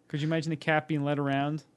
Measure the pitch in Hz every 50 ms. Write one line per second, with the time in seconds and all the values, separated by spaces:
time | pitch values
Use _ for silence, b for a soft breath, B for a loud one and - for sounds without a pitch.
0 | _ - - 143 151 156 165 165 147 165 160 139 - 165 156 156 151 - 156 147
1 | 143 143 147 143 143 139 139 139 143 147 156 147 - - _